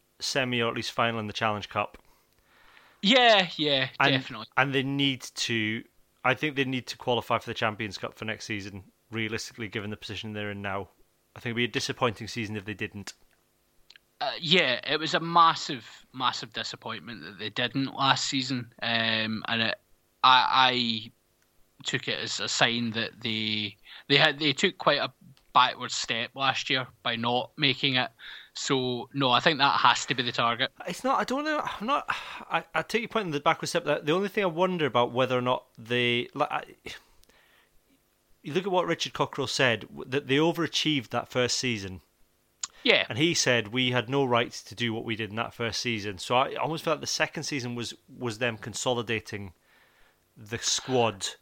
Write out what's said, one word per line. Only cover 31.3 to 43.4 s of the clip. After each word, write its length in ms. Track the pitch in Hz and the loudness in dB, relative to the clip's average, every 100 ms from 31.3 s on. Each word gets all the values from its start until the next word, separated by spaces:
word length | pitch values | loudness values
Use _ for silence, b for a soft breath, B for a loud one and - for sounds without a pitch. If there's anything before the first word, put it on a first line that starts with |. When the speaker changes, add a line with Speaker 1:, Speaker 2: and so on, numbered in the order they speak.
| 262 | -2
Speaker 1:
know. 180 | 302 302 - - | -2 -2 -4 -6
I'm 60 | 214 | -2
not. 200 | 285 - B B B - | -2 -2 B B B -4
I, 140 | 165 - | -4 -2
I 80 | 160 | -4
take 180 | 160 220 | -2 -2
your 80 | 226 | -2
point 160 | 226 190 | -2 -2
in 60 | |
the 100 | 147 | 0
backward 260 | 160 160 156 | 2 2 0
step. 160 | 175 | -2
That 220 | 147 151 147 | 0 0 2
the 80 | |
only 160 | 170 202 | 0 0
thing 140 | 220 | 0
I 40 | 196 | 0
wonder 380 | 160 185 180 147 | 2 2 2 2
about 260 | 120 120 | 4 2
whether 260 | 120 127 127 | 2 2 2
or 40 | |
not 240 | 123 127 - - | 0 -2 -4 -18
they, 520 | 113 123 120 120 123 | -4 0 2 2 -2
like, 180 | 139 147 | -2 -2
I, 120 | 147 - - - B B B B B B B B _ _ _ _ _ _ _ | -2 -8 -14 -16 B B B B B B B B _ _ _ _ _ _ _
you 120 | 170 | -6
look 120 | 147 190 | -4 0
at 60 | |
what 140 | 185 170 | 2 2
Richard 280 | 160 139 | -2 -4
Cockerell 340 | - 143 - 127 | -2 -2 -2 -2
said, 340 | - 131 110 | 2 2 2
w-, 240 | - 71 - | -4 -12 -6
that 180 | 131 139 | -4 0
they 80 | 135 | 2
overachieved 720 | 160 170 160 - 156 147 110 | 2 0 -2 0 0 0 -2
that 200 | 120 120 | -6 -2
first 280 | 127 120 - | 0 0 0
season. 440 | 131 110 95 92 - _ _ _ _ _ - B | -2 -2 -6 -10 -16 _ _ _ _ _ -10 B
Speaker 2:
Yeah. 220 | 262 170 - | 4 4 2
Speaker 1:
And 100 | 120 | 2
he 160 | 165 | 2
said 360 | 160 | 4